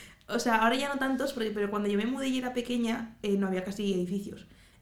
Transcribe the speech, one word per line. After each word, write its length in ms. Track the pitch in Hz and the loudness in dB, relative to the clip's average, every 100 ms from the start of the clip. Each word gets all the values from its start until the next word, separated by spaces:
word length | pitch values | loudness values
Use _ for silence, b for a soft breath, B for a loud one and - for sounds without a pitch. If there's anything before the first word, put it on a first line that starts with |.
| B B - | B B -4
O 100 | 233 | -2
sea, 180 | 240 226 | 2 4
ahora 200 | 226 269 | 4 4
ya 120 | 285 | 0
no 60 | 277 | 0
tantos, 320 | 269 262 277 | 0 0 -2
porque, 180 | 233 220 | -2 -2
pero 200 | 208 202 | -2 -2
cuando 180 | 208 202 | 0 0
yo 80 | 202 | 2
me 80 | 226 | 0
mudé 220 | 269 269 | 0 0
y 100 | 254 | 0
era 140 | 247 | -2
pequeña, 640 | 247 240 240 233 233 226 - | -2 -2 0 0 -2 -4 -6
eh, 140 | 208 196 | 0 2
no 100 | 190 | 2
había 160 | 185 | 0
casi 280 | 190 196 202 | -2 -2 0
edificios. 520 | 180 180 196 - - - b b b | 2 0 -2 -4 -10 -16 b b b